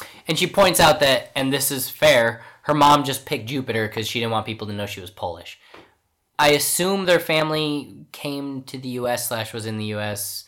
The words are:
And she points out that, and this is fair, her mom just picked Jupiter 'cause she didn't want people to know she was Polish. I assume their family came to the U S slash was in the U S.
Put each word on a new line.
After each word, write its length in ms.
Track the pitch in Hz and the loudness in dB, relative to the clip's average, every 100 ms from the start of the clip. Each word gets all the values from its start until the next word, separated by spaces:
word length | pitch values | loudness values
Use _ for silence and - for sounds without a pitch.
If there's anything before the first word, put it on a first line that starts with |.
| - - - | -14 -16 -6
And 100 | 160 | -2
she 80 | 175 | 0
points 320 | - 190 170 | 4 4 6
out 200 | 165 151 | 6 6
that, 300 | 139 123 - - | 4 2 0 -4
and 160 | 135 | -2
this 200 | 135 131 | 0 -2
is 180 | 135 - | -4 -6
fair, 520 | - 156 131 117 117 - - | 2 4 6 4 0 -12 -14
her 100 | - | -2
mom 300 | 151 143 147 | 4 6 6
just 220 | 135 135 - | 4 -4 -4
picked 220 | 147 110 | -6 -4
Jupiter 400 | 139 131 113 107 | -6 -2 -2 -2
'cause 200 | 113 104 | -4 -4
she 120 | 123 | -4
didn't 120 | 117 | -2
want 140 | 110 104 | -2 -4
people 220 | 110 104 | -8 -8
to 60 | |
know 120 | 101 101 | -8 -8
she 160 | - | -10
was 100 | 90 | -14
Polish. 480 | - 92 85 85 - _ - - _ _ _ _ - | -10 -10 -10 -16 -20 _ -20 -20 _ _ _ _ 0
I 100 | 147 | 2
assume 540 | 147 143 - 180 196 185 | 4 0 -2 0 0 2
their 140 | 170 | 2
family 840 | 170 156 156 156 151 147 - - - | 2 0 0 -2 -2 -4 -8 -18 -20
came 520 | - 147 139 139 135 | -12 -8 -8 -8 -10
to 140 | 131 135 | -10 -12
the 120 | 131 | -8
U 180 | 123 123 | -4 -2
S 200 | 120 120 | -2 -2
slash 240 | 117 110 | -6 -6
was 120 | 117 110 | -8 -8
in 120 | 107 | -6
the 80 | 107 | -6
U 140 | 104 | -6
S. 440 | 104 101 - - | -6 -6 -8 -12